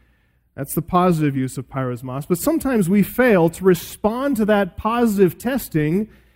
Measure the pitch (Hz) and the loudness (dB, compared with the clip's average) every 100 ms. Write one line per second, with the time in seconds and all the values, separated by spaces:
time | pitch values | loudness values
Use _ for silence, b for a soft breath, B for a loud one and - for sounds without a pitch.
0 | _ _ _ _ _ - 147 - - 180 | _ _ _ _ _ -14 -8 -6 -2 0
1 | 180 160 147 135 131 - 123 135 127 123 | 2 2 0 -2 -6 -8 -10 -6 -6 -6
2 | 127 131 147 180 285 320 269 233 170 202 | -8 -10 -4 -2 0 -2 0 0 2 2
3 | 185 - 254 190 165 - 190 175 - - | 0 2 4 4 2 2 2 2 -2 -4
4 | 208 240 285 226 208 208 190 - 220 240 | -2 -2 -2 0 2 2 0 -4 -4 0
5 | 233 196 185 - 233 269 - 156 151 185 | 0 4 2 2 -4 -4 -4 -2 0 -2
6 | 214 b b | -4 b b